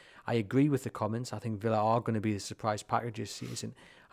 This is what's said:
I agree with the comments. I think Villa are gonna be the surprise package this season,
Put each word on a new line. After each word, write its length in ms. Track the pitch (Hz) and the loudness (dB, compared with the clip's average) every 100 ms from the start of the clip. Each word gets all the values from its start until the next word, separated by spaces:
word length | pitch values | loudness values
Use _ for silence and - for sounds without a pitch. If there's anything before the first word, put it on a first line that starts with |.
| - - | -20 -12
I 80 | - | -2
agree 340 | 117 98 131 147 | 0 2 4 4
with 160 | 135 | 4
the 60 | 113 | -2
comments. 420 | - 107 113 127 | -4 -2 -2 -4
I 60 | 107 | -6
think 240 | 113 101 | -4 -2
Villa 160 | 113 107 | 2 4
are 240 | 110 120 | 4 4
gonna 200 | 117 110 | 2 0
be 120 | 107 | 0
the 60 | 101 | -2
surprise 420 | - - 113 104 | -4 -4 -2 -2
package 360 | - 113 120 110 | -2 -2 -2 -6
this 140 | 104 | -8
season, 440 | - 123 120 113 - - - - | -10 -10 -8 -8 -10 -20 -20 -4